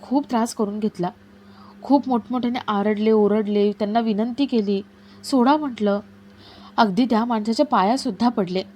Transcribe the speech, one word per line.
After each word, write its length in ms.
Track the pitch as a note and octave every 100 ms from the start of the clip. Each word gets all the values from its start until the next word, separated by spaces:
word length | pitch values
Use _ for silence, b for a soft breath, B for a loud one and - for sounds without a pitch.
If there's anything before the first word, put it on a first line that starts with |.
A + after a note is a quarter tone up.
खूप 280 | - C4+ C#4+
त्रास 240 | A#3 D#3+
करून 240 | - G3+ G#3
घेतला, 320 | G#3 - F3 - - B B B B -
खूप 260 | - C4+ C4
मोठमोठ्याने 500 | A#3+ - B3 A#3+ B3 -
आरडले, 420 | G3+ G#3 G#3 G#3+
ओरडले, 640 | A3 G3+ G#3+ G#3 G#3 G#3
त्यांना 280 | G3+ G#3 A3+
विनंती 460 | A3+ G3+ A#3 B3 C#4
केली, 360 | A#3 G3+ G3 - B B B
सोडा 320 | - C4+ A#3+ D4+
म्हटलं, 440 | D4 A3+ G#3 G3+ - - - B B B B -
अगदी 280 | A3+ F3+
त्या 200 | B3+ A3
माणसाच्या 420 | A#3+ A3 G#3 A3+ D4
पायासुद्धा 640 | A3+ F#3+ C4+ C4 F#3 A#3+
पडले, 340 | A#3+ F3+ F#3 F#3+